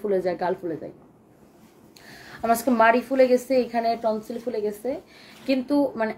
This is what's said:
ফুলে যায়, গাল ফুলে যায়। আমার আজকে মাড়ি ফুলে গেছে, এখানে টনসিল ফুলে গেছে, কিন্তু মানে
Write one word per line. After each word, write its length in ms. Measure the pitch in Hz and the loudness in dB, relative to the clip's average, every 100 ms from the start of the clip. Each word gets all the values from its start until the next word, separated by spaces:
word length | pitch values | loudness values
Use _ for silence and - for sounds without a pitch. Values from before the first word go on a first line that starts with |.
ফুলে 200 | 214 190 | 0 -2
যায়, 180 | 180 170 | -2 -2
গাল 140 | 180 185 | -4 -4
ফুলে 160 | 175 151 | -6 -10
যায়। 160 | 80 - - _ _ _ - _ - _ - - - - - - | -12 -18 -20 _ _ _ -20 _ -20 _ -20 -20 -20 -20 -20 -8
আমার 140 | 226 226 | 0 0
আজকে 140 | 247 | 2
মাড়ি 300 | 233 226 247 | 4 6 4
ফুলে 260 | 240 262 254 | 0 4 4
গেছে, 340 | 247 - 262 | 4 2 0
এখানে 360 | 233 233 226 226 | 2 0 -2 -2
টনসিল 360 | 226 214 - 233 | -2 -4 -6 -10
ফুলে 220 | 240 226 | -6 -4
গেছে, 400 | 208 208 247 302 - - - - - | -6 -6 -6 -8 -10 -20 -20 -12 -2
কিন্তু 460 | 262 247 285 277 | -2 0 0 0
মানে 180 | 233 220 | 0 -4